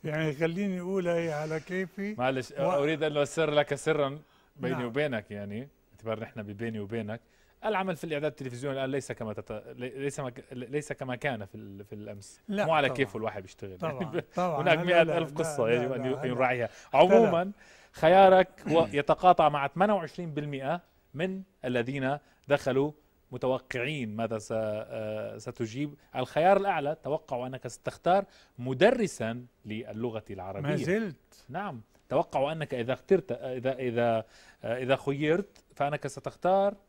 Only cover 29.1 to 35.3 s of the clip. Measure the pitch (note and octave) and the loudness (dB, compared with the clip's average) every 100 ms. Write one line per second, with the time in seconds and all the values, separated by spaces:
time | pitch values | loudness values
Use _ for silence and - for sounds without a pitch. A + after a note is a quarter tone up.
29.1 | - A2+ A#2+ B2 _ G#2+ G#2+ A2 A2 A#2+ | -2 -4 -6 -12 _ -10 -8 -8 -6 -4
30.1 | A2 - F#2+ F#2 G2 C#3+ D3 D3 G3+ G#3+ | -6 -10 -12 -8 -6 -4 -2 0 -2 -2
31.1 | C#3 _ - - D3+ G3+ B2+ - _ _ | -10 _ -20 -14 -10 -8 -10 -16 _ _
32.1 | C#3 E3+ D3 C#3 D#3+ D3 B2+ A#2 B2 - | 0 0 0 -2 -2 -4 -4 -2 -4 2
33.1 | F#3+ - A#2+ C3 B2+ B2+ C3 B2+ A#2 A#2+ | 2 2 -8 -6 -4 -2 -2 -2 2 2
34.1 | A2+ A2 - - _ A2+ B2 B2+ C3+ - | 2 -2 -18 -20 _ -6 -4 2 2 2
35.1 | C#3+ D3+ | -2 2